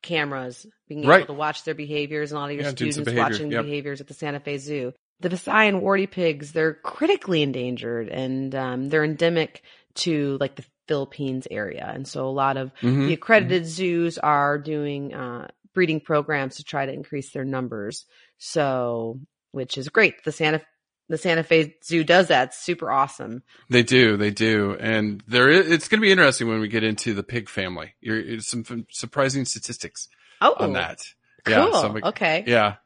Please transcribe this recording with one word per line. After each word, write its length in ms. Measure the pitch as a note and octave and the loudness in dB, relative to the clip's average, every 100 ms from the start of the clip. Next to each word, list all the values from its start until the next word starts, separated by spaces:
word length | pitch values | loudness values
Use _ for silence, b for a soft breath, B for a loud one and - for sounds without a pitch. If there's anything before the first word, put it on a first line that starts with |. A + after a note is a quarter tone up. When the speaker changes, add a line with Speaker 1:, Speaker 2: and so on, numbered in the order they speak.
Speaker 1:
cameras 640 | - E3 D3 C#3 B2+ B2 - _ _ | -2 -2 -2 -4 -8 -12 -20 _ _
being 140 | D3 | -4
able 80 | C#3+ | 6
Speaker 2:
Right. 180 | F3+ D#3 | 6 4
Speaker 1:
to 60 | |
watch 300 | C#3+ D3+ D#3 | -6 -6 -6
their 100 | - | -8
behaviors 580 | D3+ D3 D3 C#3+ D3+ D3 | -8 -6 -6 -6 -6 -6
and 60 | D3 | -6
a 40 | |
lot 80 | C#3+ | -8
of 40 | C#3+ | -6
your 80 | C#3+ | -6
Speaker 2:
Yeah, 60 | |
doing 200 | C3 A#2+ | -4 -4
some 120 | D3 | -2
Speaker 1:
students 100 | C#3 A#2+ | -2 0
Speaker 2:
behavior. 80 | |
Speaker 1:
watching 260 | B2+ G#2+ D3 | 0 0 -2
the 60 | A#2 | -4
Speaker 2:
Yep. 100 | A#2 | -4
Speaker 1:
behaviors 360 | D3 C#3+ C#3 | -6 -8 -12
at 60 | C#3 | -14
the 60 | |
Santa 260 | C#3+ D3+ C#3+ | -10 -8 -8
Fe 180 | D3 C#3+ | -8 -8
Zoo. 360 | C3+ D3 B2 - _ _ | -6 -6 -6 -10 _ _
The 100 | F3 | -4
Visayan 520 | F3 - A3 G#3+ G3 | -4 0 4 4 2
warty 260 | G3 G3 G3 | 2 0 0
pigs, 440 | - E3+ D3 D3 | 0 0 0 -6
they're 220 | D#3+ D#3+ | 0 0
critically 680 | D3+ - - D#4+ G4+ - E3+ | -2 -12 -2 0 0 0 0
endangered 680 | C#3+ B2+ B2 B2 A2+ A#2 A2 | 2 -2 -4 -6 -6 -6 -6
and, 440 | - C3 C3 C3+ C3+ | -6 -4 -4 -4 -4
um, 340 | C3 B2 C3+ | -4 -4 0
they're 140 | D#3 | 0
endemic 600 | D3+ D3+ E3+ E3+ D#3 - b b b - | 0 2 2 2 -2 -6 b b b -6
to, 420 | F3+ D#3 C#3+ C3+ | -2 0 0 -2
like, 160 | C#3 C#3 | -4 -6
the 100 | - _ - | -20 _ -4
Philippines 600 | D3 C#3 - C#3 C3 - | -4 -4 -6 -4 -4 -6
area. 400 | G#2 G2+ - - | -6 -6 -8 -10
And 140 | - C3 | -10 -10
so 200 | C#3 C3 | -6 -4
a 20 | |
lot 280 | C3+ C3+ C3+ | 0 0 0
of 140 | C3 - | -6 -2
Speaker 2:
Mm-hmm. 260 | A#2+ C3+ C#3 | 0 2 2
Speaker 1:
the 60 | |
accredited 500 | D#3+ - A3 F#3+ F3+ | -2 4 4 4 0
Speaker 2:
Mm-hmm. 60 | E3 | -2
Speaker 1:
zoos 460 | E3 F#3 E3+ E3+ E3 | -4 -2 0 -2 -2
are 380 | D3+ D3 C#3+ D3 | 0 2 2 0
doing, 540 | D3 D3+ D3 C#3+ C#3+ | -4 -6 -4 -6 -8
uh, 340 | - B2+ A#2+ - _ _ | -8 -10 -10 -14 _ _
breeding 260 | - F3 D#3 | 0 2 0
programs 580 | - D3+ D3 D3+ C3+ - | 0 0 0 -2 -4 -8
to 60 | |
try 220 | D3+ D3 C3+ | -8 -4 -4
to 80 | |
increase 380 | C#3 D3 C#3+ C#3 | -6 -8 -10 -8
their 140 | D3 C3 | -8 -4
numbers. 600 | C3+ B2+ A2+ G#2 C3+ - b b b | -4 -4 -6 -8 -10 -16 b b b
So, 840 | - D#3+ C#3 C3 A#2+ A#2 A2+ B2 C#3 _ _ | -4 0 0 0 -2 -2 -6 -8 -16 _ _
which 260 | C#3+ B2+ - | -10 -8 -8
is 120 | C3+ | -2
great. 340 | - G3 - | 2 2 0
The 80 | - | -10
Santa, 300 | - D#3 D#3 - _ _ _ _ | -2 0 0 -4 _ _ _ _
the 80 | D#3+ | -4
Santa 260 | F#3 E3 | 0 0
Fe 320 | D#3 E3 D3+ _ | 4 4 4 _
Zoo 200 | - E3+ | -2 -2
does 240 | D#3 F3 F3+ | 6 6 6
that. 220 | C#3+ B2+ | 4 2
It's 100 | - | -4
super 280 | - E3+ E3 | -6 -6 0
awesome. 500 | C3+ C3+ - B2 A#2+ _ b b | 0 0 -4 -12 -12 _ b b
Speaker 2:
They 120 | B2 | 4
do. 320 | A#2+ C3 A#2 G#2 | 6 6 6 4
They 120 | G#2 | 0
do. 460 | G2+ A2 G#2+ G2+ G2 | 2 2 2 2 -2
And 440 | A2+ A2 G#2+ G2+ - | -2 0 0 -4 0
there 220 | B2 C3 | 6 8
is, 220 | E3+ E3 | 8 6
it's 160 | E3 - | 2 2
gonna 140 | G#3+ | 2
be 100 | G#3+ | 6
interesting 360 | F#3+ D#3 - A#2 | 8 6 4 0
when 120 | A2 | 0
we 80 | G#2+ | 0
get 160 | A2+ | 0
into 300 | A2 G#2+ - | 0 0 -2
the 100 | G2+ | -2
pig 260 | G2 G2+ F#2 | -2 -6 -6
family. 460 | - F#2 F2+ D#2+ _ | -6 -6 -6 -12 _
You're, 200 | A#2 A2 | -6 -4
it's 280 | G2 A2+ A2 | -4 -8 -6
some 160 | A#2+ A2 | -8 -8
f-, 160 | A#2+ - | -10 -10
surprising 540 | - B2 D3 C3+ C#3 B2+ | -12 -8 0 0 0 -4
statistics 640 | A2 - A#2+ F2 - - b b b | -6 -8 -12 -12 -14 -18 b b b
Speaker 1:
Oh, 120 | A#3+ - | 2 4
Speaker 2:
on 140 | G2+ | 0
that. 260 | F#2+ - - - _ _ _ - | -2 -4 -8 -18 _ _ _ 2
Yeah, 180 | A2 F4+ | 4 6
Speaker 1:
cool. 80 | |
Speaker 2:
so 140 | C4+ C#3 | 4 0
I'm, 140 | A2 | -2
Speaker 1:
Okay. 400 | F3 - F3+ D#3 G3+ | -4 -2 0 0 2
Speaker 2:
yeah. 280 | A#2 G#2 G2+ | 4 4 0